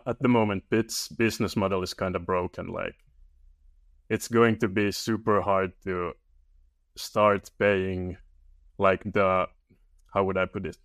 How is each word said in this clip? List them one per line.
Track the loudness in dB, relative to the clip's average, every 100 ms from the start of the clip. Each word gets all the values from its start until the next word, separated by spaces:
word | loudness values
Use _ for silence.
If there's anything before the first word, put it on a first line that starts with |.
| -2
at | -2
the | 2
moment, | 4 2 -2 -2
Bit's | -2 0 -6 -10
business | -2 0 0 -4 -2
model | -2 -2
is | -4 -6
kinda | -4 -4
broken. | -2 -2 -4 -8 -10
Like, | -8 -10 -12 _ _ -20 _ -20 _ -20 _ _ _ _
it's | -6 0
going | 4 4 4
to | -2
be | 0 0
super | -2 -4 -4 2 0
hard | 2 0 0 -6 -8
to | -6 -6 -8 _ _ _ _ _ _ _ -16
start | -6 2 4 4 -2 _
paying, | 2 2 0 -4 -6 -10 -16 _ -20 -20 _ 0
like, | 0 2 -2
the, | 0 2 2 0 -6 _ _ _ _ _
how | -2 0
would | 0
I |
put | -2 -4 -8
it? | -12